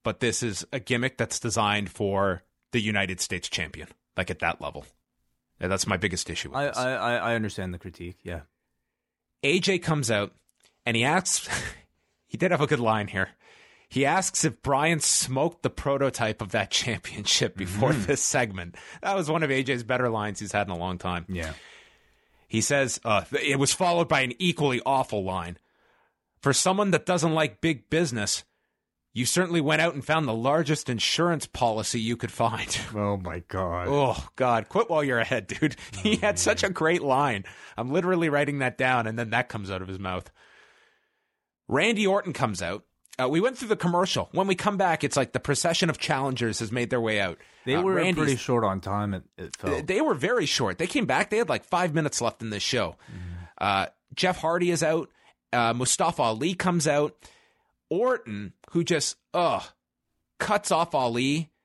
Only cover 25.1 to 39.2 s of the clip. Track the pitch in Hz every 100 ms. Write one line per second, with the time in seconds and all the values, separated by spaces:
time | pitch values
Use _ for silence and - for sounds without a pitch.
25.1 | 107 92 92 85 87 _ _ _ _ _
26.1 | _ _ _ 139 131 185 190 208 170 -
27.1 | 180 165 160 147 - 165 139 - 156 170
28.1 | 117 101 - - _ _ _ _ _ _
29.1 | 120 123 175 180 170 147 156 165 143 127
30.1 | 160 147 113 123 156 147 156 - 117 -
31.1 | - 170 160 - - 117 110 104 120 110
32.1 | 117 113 - 117 107 - - - 104 101
33.1 | 101 90 85 - 95 92 87 87 143 135
34.1 | - - - 127 117 104 190 220 160 143
35.1 | 123 113 120 98 101 156 - - - 214
36.1 | 214 208 196 - - 196 175 160 175 139
37.1 | 131 143 104 95 - - - 120 156 175
38.1 | 185 165 143 143 143 127 - 131 127 110
39.1 | 113